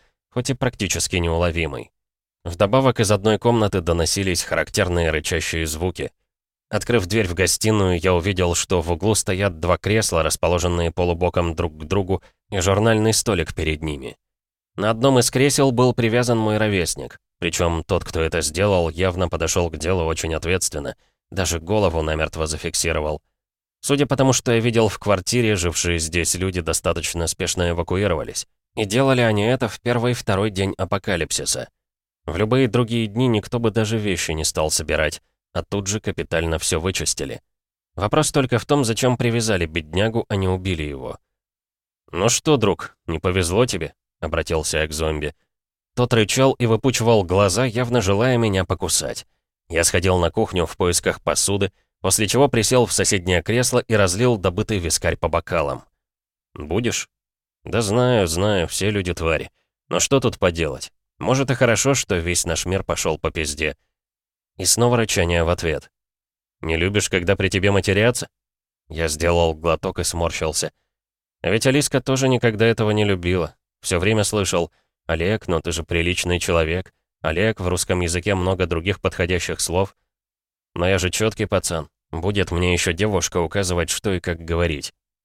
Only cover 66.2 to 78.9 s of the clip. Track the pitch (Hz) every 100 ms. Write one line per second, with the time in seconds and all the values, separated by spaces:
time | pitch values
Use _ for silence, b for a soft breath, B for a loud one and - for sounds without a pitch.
66.2 | _ _ _ _ 78 82 90 101 - 95
67.2 | 87 98 98 98 98 98 95 95 117 120
68.2 | - _ _ _ _ _ - 80 80 78
69.2 | 85 85 85 78 82 80 95 90 82 85
70.2 | 82 - 80 76 76 - _ _ _ _
71.2 | _ _ - 110 131 135 139 131 - 131
72.2 | 135 123 120 107 113 113 107 107 104 92
73.2 | 87 90 80 - _ _ - 87 95 110
74.2 | 101 107 95 87 82 _ _ _ - 82
75.2 | 87 110 - 82 85 80 80 85 85 90
76.2 | 90 85 - 85 80 90 - _ _ _
77.2 | 78 82 110 - 90 90 - 90 87 90
78.2 | 104 95 92 92 87 82 87